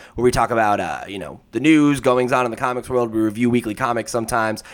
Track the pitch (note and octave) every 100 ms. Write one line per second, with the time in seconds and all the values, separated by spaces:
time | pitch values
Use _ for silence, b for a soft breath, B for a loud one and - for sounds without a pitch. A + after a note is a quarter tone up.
0 | B - B2 B2+ A2+ A#2 G#2 G2+ F2 B1+
1 | - G2 D2+ - _ A2+ D3+ D#3 D3 C3+
2 | B2+ B2+ B2 C3 B2 A2+ B2+ B2 - B2
3 | A#2 A2 A2 G#2+ A#2+ A#2+ A#2 G2+ B2+ A#2
4 | A2 A#2 A2 A#2+ A2 A2 B